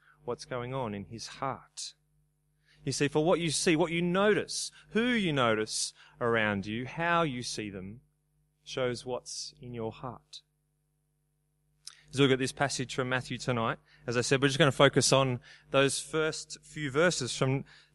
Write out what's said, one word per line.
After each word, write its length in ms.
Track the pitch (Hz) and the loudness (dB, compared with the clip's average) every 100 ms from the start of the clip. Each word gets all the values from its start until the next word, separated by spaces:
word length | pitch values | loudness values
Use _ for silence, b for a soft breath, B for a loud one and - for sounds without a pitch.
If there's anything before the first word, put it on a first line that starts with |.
| b b | b b
what's 200 | - 117 | -10 -10
going 300 | - 127 123 | -8 -8 -6
on 200 | 131 117 | -6 -6
in 120 | 104 92 | -6 -10
his 200 | 113 - | -12 -14
heart. 680 | - 135 110 - - - - _ _ _ _ _ _ b b | -8 -6 -6 -12 -16 -16 -16 _ _ _ _ _ _ b b
You 80 | 139 | -6
see, 160 | - 139 | 0 0
for 160 | 156 | 2
what 160 | 156 165 | 2 2
you 100 | 165 | 0
see, 260 | 139 190 156 | 0 2 2
what 160 | 170 | 2
you 100 | 170 | 0
notice, 680 | 175 180 208 170 98 - - B B | 0 2 4 2 0 -8 -8 B B
who 140 | 214 | 0
you 280 | 247 233 180 | 2 2 2
notice 600 | 143 117 107 110 - - - b b | 4 4 2 0 -4 -6 -8 b b
around 460 | 120 113 107 101 104 | 0 2 2 0 -2
you, 200 | 113 123 | -6 -8
how 360 | - 170 170 | -4 0 2
you 200 | 165 123 | 0 -4
see 280 | 117 - 104 | -8 -8 -8
them, 300 | 95 95 120 _ _ _ _ _ _ | -10 -12 -14 _ _ _ _ _ _
shows 420 | - 135 123 117 127 | -10 -4 -2 -4 -6
what's 480 | 123 - - - - | -8 -8 -12 -12 -14
in 140 | 123 | -14
your 180 | 120 113 | -8 -8
heart. 480 | 104 131 104 _ - _ _ _ _ _ _ _ _ _ _ _ _ _ _ - B B | -8 -14 -14 _ -20 _ _ _ _ _ _ _ _ _ _ _ _ _ _ -20 B B
As 60 | 120 | 2
we 60 | |
look 80 | 139 | 4
at 60 | 131 | 4
this 140 | 131 | 0
passage 420 | - 139 - 127 | -2 -2 -2 -6
from 140 | - 127 | -4 -2
Matthew 300 | 127 - 123 | -2 -4 -6
tonight, 400 | - 120 113 151 _ b - | -2 -2 -2 -4 _ b -4
as 100 | 120 | 0
I 60 | |
said, 180 | 117 139 | 2 4
we're 80 | 139 | 4
just 100 | 135 | 4
gonna 140 | 147 | 4
focus 400 | - 139 139 - | 6 6 6 4
on 280 | 135 135 123 B B B | 4 2 -2 B B B
those 300 | 135 139 - | 2 2 0
first 580 | - 160 156 151 - - | -4 -2 -2 -4 -12 -16
few 280 | - 156 147 | -14 -8 -2
verses 460 | 135 175 - 120 - | 2 2 2 -4 0
from 280 | 135 135 - b b | 0 0 -4 b b